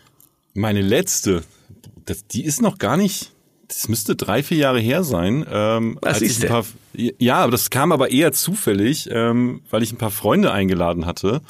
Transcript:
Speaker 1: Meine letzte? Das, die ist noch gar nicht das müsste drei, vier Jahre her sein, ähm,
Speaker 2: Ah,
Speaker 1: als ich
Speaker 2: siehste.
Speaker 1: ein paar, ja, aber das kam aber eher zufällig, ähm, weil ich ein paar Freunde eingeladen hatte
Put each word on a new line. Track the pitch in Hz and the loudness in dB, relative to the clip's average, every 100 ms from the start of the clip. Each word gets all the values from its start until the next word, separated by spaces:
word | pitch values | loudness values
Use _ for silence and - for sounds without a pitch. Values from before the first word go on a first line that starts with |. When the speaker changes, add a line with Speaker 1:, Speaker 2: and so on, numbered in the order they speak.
| _ _ _ _ _ | _ _ _ _ _
Speaker 1:
Meine | 101 107 101 | -4 0 2
letzte? | 98 98 87 - 107 87 78 _ - 98 - - - | 2 2 0 -2 0 0 -2 _ -20 -20 -20 -16 -10
Das, | 98 - | -10 -8
die | 107 156 | -6 -4
ist | - | 0
noch | 226 - | 0 0
gar | 101 143 | 0 0
nicht | 202 - - _ _ _ - | 0 -2 -10 _ _ _ -14
das | - - | -8 -4
müsste | 113 - - | -4 -2 -4
drei, | - 107 | 0 -2
vier | 147 165 | 0 0
Jahre | 139 127 | 2 2
her | 113 143 | 2 0
sein, | 175 95 90 131 156 | 0 0 0 0 -2
ähm, | 104 107 113 113 - | -2 0 0 -2 -4
Speaker 2:
Ah, | - | -2
Speaker 1:
als | 110 | 0
ich | 107 | 0
Speaker 2:
siehste. | 113 - | 0 0
Speaker 1:
ein | |
paar, | 117 101 - _ | 0 -2 -10 _
ja, | - 117 - 120 143 | -6 -4 0 2 4
aber | 139 | 2
das | 117 - | 0 0
kam | 127 151 | 0 2
aber | 151 131 | 2 2
eher | 127 160 | 2 2
zufällig, | - - 202 - 98 104 160 - | 2 -2 -2 0 2 2 0 -4
ähm, | 113 117 117 123 127 - | -2 0 2 0 -4 -4
weil | 110 | -2
ich | 113 | -2
ein | 113 | -2
paar | 113 | -4
Freunde | 104 104 156 185 | -2 2 2 2
eingeladen | 101 95 90 85 87 85 | 2 2 2 0 0 -4
hatte | 82 95 135 - | -2 -2 -2 -4